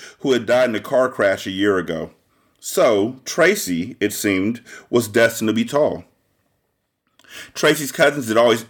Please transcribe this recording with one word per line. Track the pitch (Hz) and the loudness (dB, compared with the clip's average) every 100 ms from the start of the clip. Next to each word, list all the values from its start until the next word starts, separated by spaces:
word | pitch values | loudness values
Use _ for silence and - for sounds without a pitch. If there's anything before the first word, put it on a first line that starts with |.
| - - | -20 -8
who | 143 | 0
had | 123 113 | 0 2
died | 123 127 | 2 2
in | 107 | -2
a | |
car | - 131 127 | -2 0 0
crash | - 101 95 101 | 2 0 0 -4
a | |
year | 95 104 95 | 0 2 2
ago. | 82 80 80 _ _ _ _ _ | -2 -6 -8 _ _ _ _ _
So, | - - 147 104 110 131 - | -6 2 2 4 0 -6 -8
Tracy, | - 170 208 - 85 98 - | 2 2 2 -4 -4 -6 -4
it | 104 | -4
seemed, | - 104 95 101 117 - - - | -2 -2 0 -2 -4 -12 -20 -2
was | 120 107 | -2 0
destined | 113 113 - 110 | 2 2 2 -2
to | |
be | 107 117 | -2 0
tall. | 143 139 80 - _ _ _ _ _ _ _ _ _ _ _ _ - - | 0 0 -2 -12 _ _ _ _ _ _ _ _ _ _ _ _ -20 -16
Tracy's | - 151 143 135 | 0 0 0 -4
cousins | - 139 147 110 | 0 0 2 0
had | 110 | 2
always | 120 113 | 4 2